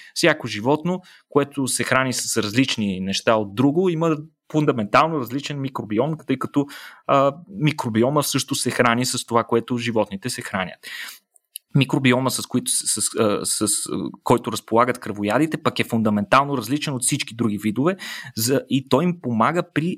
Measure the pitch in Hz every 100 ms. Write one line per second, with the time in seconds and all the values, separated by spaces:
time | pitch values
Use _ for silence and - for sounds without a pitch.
0 | - - 165 151 120 104 113 151 165 180
1 | - - _ 143 139 143 127 - 120 131
2 | 131 120 - - 104 110 135 - 104 95
3 | 95 95 - 113 104 101 139 147 190 160
4 | 165 151 156 _ - 156 151 127 104 127
5 | 156 160 117 135 135 143 135 - 101 107
6 | 139 160 - 131 - - 143 - - -
7 | - 135 139 135 - 98 147 151 123 110
8 | 120 147 139 135 - 135 127 - 123 117
9 | 123 123 - 117 110 117 113 123 120 113
10 | 107 98 127 - - 101 90 - - -
11 | - - _ _ _ - _ 147 131 147
12 | 131 123 131 - 104 127 123 - - -
13 | - - - 101 - - 107 - - -
14 | 78 - - 120 120 107 - 110 123 123
15 | - 104 104 113 156 156 - - 117 117
16 | 110 104 101 127 143 135 110 147 147 131
17 | - 143 - 113 120 101 107 107 147 190
18 | - - - - 110 160 - 135 131 -
19 | 175 175 135 113 117 170 175 - 160